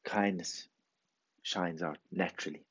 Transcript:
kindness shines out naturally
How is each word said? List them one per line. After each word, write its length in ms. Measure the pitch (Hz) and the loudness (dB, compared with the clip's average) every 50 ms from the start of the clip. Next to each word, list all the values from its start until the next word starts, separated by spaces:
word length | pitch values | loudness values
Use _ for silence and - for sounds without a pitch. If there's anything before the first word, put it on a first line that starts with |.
| _ | _
kindness 640 | - - 104 101 101 95 87 82 - - - - _ _ _ _ _ _ _ _ _ _ _ _ _ _ _ | 0 2 4 4 4 4 2 -4 -6 -8 -8 -12 _ _ _ _ _ _ _ _ _ _ _ _ _ _ _
shines 400 | _ - - 101 90 85 82 80 | _ -2 0 2 0 0 0 0
out 160 | 87 80 76 - _ _ | -2 -2 -2 -6 _ _
naturally 540 | - 92 92 85 - - - - 76 - - _ | 0 0 0 0 0 -6 -6 -6 -6 -8 -14 _